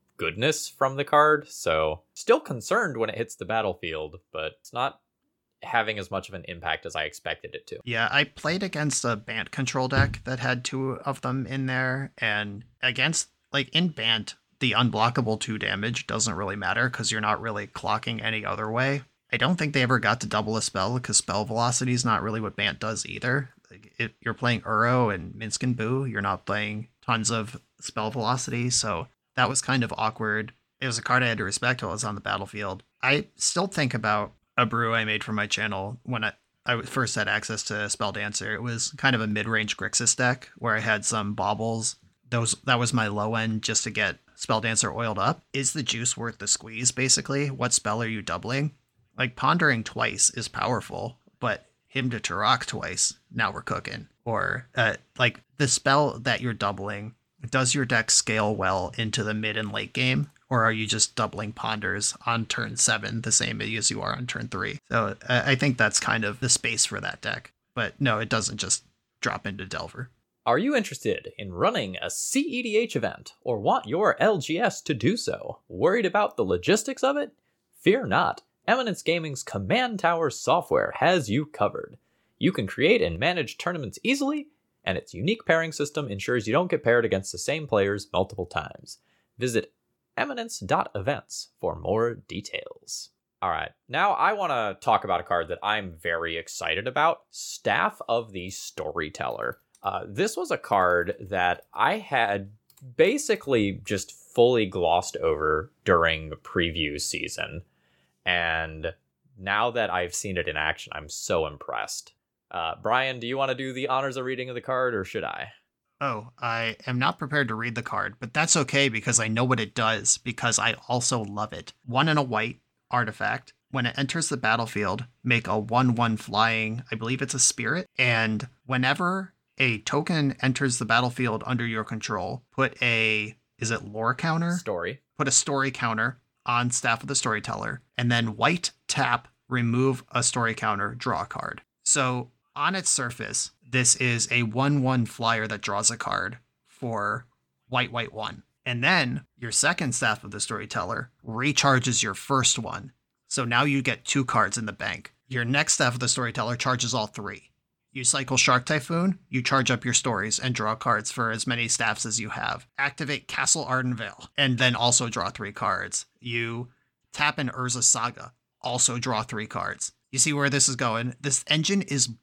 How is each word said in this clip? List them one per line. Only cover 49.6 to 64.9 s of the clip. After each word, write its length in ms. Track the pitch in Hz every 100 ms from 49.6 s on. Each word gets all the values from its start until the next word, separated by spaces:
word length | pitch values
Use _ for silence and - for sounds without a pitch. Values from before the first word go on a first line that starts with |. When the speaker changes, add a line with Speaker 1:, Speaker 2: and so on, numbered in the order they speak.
| 156 117
Speaker 2:
twice 460 | 107 117 113 95 -
is 180 | - 110
powerful, 720 | - 110 117 - 95 110 - _ _
but 280 | 120 98 - _ _
him 240 | 135 127
to 80 | 117
Turok 480 | - 87 107 120 -
twice, 480 | - 82 90 - - _
now 200 | - 107
we're 100 | -
cooking. 460 | - - - - - _
Or, 440 | - 107 90 90 -
uh, 200 | - 113 - _ -
like, 260 | 123 - _ -
the 120 | 139
spell 500 | - 135 139 143 -
that 220 | 123 104
you're 120 | 120
doubling, 600 | 107 101 95 98 101 107 - _ _ 120
does 240 | 135 127
your 100 | 143
deck 260 | 127 120 -
scale 440 | - - 110 107
well 380 | 104 95 95 92 -
into 260 | 110 104
the 100 | 107
mid 220 | 107 110 110
and 160 | 107
late 200 | 104 92
game? 380 | - 127 139 147 _ _
Or 140 | 127
are 80 | 113
you 140 | 110 107
just 280 | 110 -
doubling 380 | - 110 110 107
Ponders 640 | 110 113 107 98 95 104 -
on 220 | - 117 110
turn 300 | - 113 117
seven 440 | - 110 104 113
the 120 | 110
same 280 | 107 - 110
as 300 | 107 110 107
you 100 | 104
are 160 | 92 120
on 100 | 123
turn 220 | - 113
three? 300 | 95 101 -
So, 280 | -